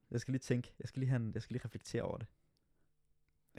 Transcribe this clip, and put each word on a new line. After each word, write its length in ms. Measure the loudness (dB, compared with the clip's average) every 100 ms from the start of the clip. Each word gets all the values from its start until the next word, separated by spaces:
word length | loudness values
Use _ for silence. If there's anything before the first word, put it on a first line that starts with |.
| _
Jeg 100 | -2
skal 120 | 0
lige 80 | -2
tænke. 340 | 4 2 2 -8
Jeg 100 | -8
skal 120 | 0
lige 80 | 2
have 120 | 4
en, 120 | 2
jeg 80 | -2
skal 120 | -2
lige 100 | -4
reflektere 380 | -4 -8 -4 -2
over 160 | 0 -4
det. 80 | -6 -12 _ _ _ _ _ _ _ _ _ _ _